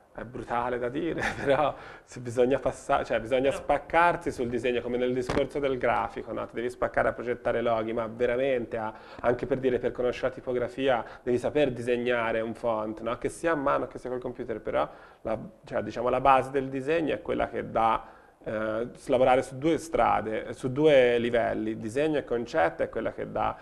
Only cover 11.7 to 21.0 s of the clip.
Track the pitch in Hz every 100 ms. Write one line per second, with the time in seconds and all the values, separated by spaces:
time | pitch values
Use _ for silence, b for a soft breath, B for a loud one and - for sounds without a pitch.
11.7 | 123 120 120 120 120 113 113 113 107 117
12.7 | 110 107 110 117 123 127 - 165 151 139
13.7 | 139 131 127 127 127 127 120 117 107 110
14.7 | 131 143 B B B 113 110 - - -
15.7 | 113 107 120 123 127 135 131 127 139 135
16.7 | 135 131 165 143 113 - 120 113 110 107
17.7 | 113 113 110 B B B B - 110 110
18.7 | 110 127 - - 123 131 127 127 131 156
19.7 | 151 - 120 110 104 110 110 - 117 131
20.7 | 131 156 139